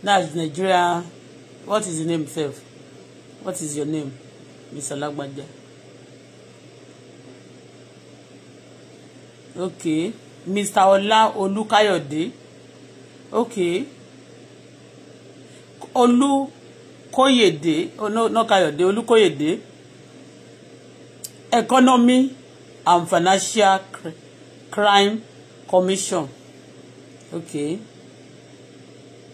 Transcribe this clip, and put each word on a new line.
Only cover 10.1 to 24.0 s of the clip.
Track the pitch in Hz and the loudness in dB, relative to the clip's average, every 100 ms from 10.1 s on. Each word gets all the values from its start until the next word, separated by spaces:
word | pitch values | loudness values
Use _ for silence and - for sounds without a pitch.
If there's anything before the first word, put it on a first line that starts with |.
| 226 - - - | -8 -20 -20 -6
Mister | 196 202 - | -4 -2 4
Ola | 190 196 202 220 220 - | 4 4 4 2 2 0
Olukayode. | 196 196 214 214 214 180 143 151 185 - - - - - - - - - - | -4 -4 0 2 4 0 -4 -6 -6 -8 -20 -20 -20 -20 -20 -20 -20 -20 -6
Okay. | 214 240 208 175 175 285 - - - - - - - - - - - - - - - - - - - - | -4 -4 -2 -2 -2 -6 -14 -20 -20 -20 -20 -20 -20 -20 -20 -20 -20 -20 -20 -20 -20 -20 -20 -20 -20 -8
Olukoyede. | 254 240 240 277 269 277 - - - - - - - 262 254 202 156 165 156 180 - | 2 4 4 2 0 -2 -12 -20 -20 -20 -20 -12 0 2 4 2 2 -2 -2 -4 -8
Oh, | 214 | -6
no, | 214 226 | -2 -2
not | 220 226 | 0 2
Kayode. | 202 170 143 | 2 2 0
Olukoyede. | 180 202 233 226 196 139 151 208 - - - - - - - - - - - - - - - - - - - | 0 0 2 4 4 2 -4 -4 -8 -20 -20 -20 -20 -20 -20 -20 -20 -20 -20 -20 -20 -20 -20 -20 -20 -20 -2
Economy | 240 226 262 254 254 240 254 262 - - - - - - | -2 2 4 6 6 4 4 2 -4 -20 -20 -20 -8 2
and | 175 170 | 2 2
Financial | 180 175 190 190 220 202 190 190 | 0 2 0 0 2 2 2 -2
Cr-, | - | -16